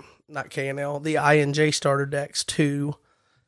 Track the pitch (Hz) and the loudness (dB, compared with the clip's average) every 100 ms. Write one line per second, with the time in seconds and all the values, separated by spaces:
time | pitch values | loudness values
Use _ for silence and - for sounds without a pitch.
0 | - _ _ 151 - - 135 139 143 147 | -14 _ _ -12 -8 -6 -6 -4 -6 -4
1 | 156 151 143 151 143 147 151 - 143 139 | -2 0 4 4 4 2 2 2 0 0
2 | 139 143 147 - - - 147 143 143 143 | 0 -4 -4 -6 -4 0 0 0 -4 -6
3 | _ _ _ _ | _ _ _ _